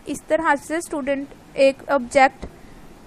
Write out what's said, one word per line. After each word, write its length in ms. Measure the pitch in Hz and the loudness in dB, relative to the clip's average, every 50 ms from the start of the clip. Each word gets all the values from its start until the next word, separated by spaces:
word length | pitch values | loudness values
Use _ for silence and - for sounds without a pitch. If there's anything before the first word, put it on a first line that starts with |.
| - | -8
इस 200 | 330 285 - - | -12 -12 -10 -4
तरह 280 | - 311 320 320 330 285 | -2 -2 0 2 0 0
से 260 | 285 - - 302 339 | 0 -2 -4 -6 -6
स्टूडेंट, 460 | 339 - 339 294 262 277 277 277 285 - - - - - - | -6 -6 -6 -6 -4 -4 -4 -4 -6 -10 -14 -20 -20 -8 0
एक 320 | - 269 269 269 - - - | 2 2 2 2 0 -2 -2
ऑब्जेक्ट, 540 | 285 277 240 240 - 277 262 269 - - - - - - - - - - - - - - - | -2 -2 -2 0 2 4 4 4 2 -4 -16 -16 -16 -18 -20 -20 -20 -20 -20 -20 -20 -20 -20